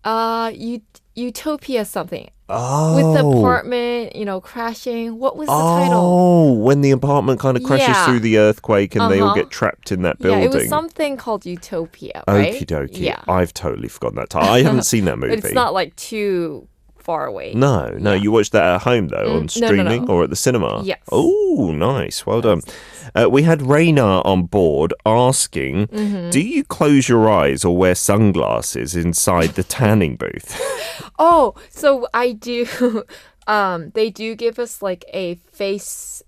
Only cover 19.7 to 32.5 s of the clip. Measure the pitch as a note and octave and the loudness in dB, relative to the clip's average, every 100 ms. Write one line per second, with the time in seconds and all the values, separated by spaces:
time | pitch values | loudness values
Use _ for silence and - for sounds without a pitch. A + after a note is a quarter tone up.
19.7 | G2+ - - B3 F2 D#2 F2 - B2 C2 | 2 2 0 0 0 0 0 0 0 -2
20.7 | G#1+ F#3+ - - - D#3 G4+ G4+ D4 F#2+ | -4 -6 -8 -2 0 2 2 0 0 0
21.7 | D2+ G2 C3+ D2 - - A2 A#2 E2+ - | 0 0 -2 -4 -6 -4 0 2 0 -4
22.7 | - - - B2 - A2+ C3 E3 D#3+ C3 | -20 -20 -20 -6 2 4 4 4 2 2
23.7 | D3 E3+ D3 A2 F#2 F2 F#2+ F2 G#2 E2+ | 4 4 4 4 2 2 0 2 2 2
24.7 | C#2+ E2 - G#2+ A#2 B2 C3 - E2 C2 | 2 -2 -2 0 2 2 0 -4 -4 -4
25.7 | D2+ G#2 G#3+ G#3 G3+ E3+ F3 G3+ D#4 - | -4 -4 -4 -4 -6 -2 -2 0 -4 -6
26.7 | - D3+ C#3+ C3 A#2 A2 G2+ C#2+ C2+ F2+ | -2 2 2 4 4 4 4 2 0 0
27.7 | F2+ F#2 F2+ - G2+ G#2+ F2 G#1 A1+ - | 2 2 2 0 2 2 2 -2 -2 -6
28.7 | - B1+ F2 E2+ E2+ - F2 E2 - F2+ | -8 -6 -4 -2 -2 0 0 0 -2 -8
29.7 | - A2+ G#2+ D#2+ A#1 G1+ G1+ - - C5+ | -2 2 2 0 -4 -10 -10 -14 -10 -8
30.7 | B4+ D#5+ - - - E4 E4 B3 - - | -8 -10 -14 -14 0 4 4 2 -2 -20
31.7 | - D4 C4+ A#3 A#3 B3 A3 A#3 | -2 0 2 -2 -2 -2 -4 -8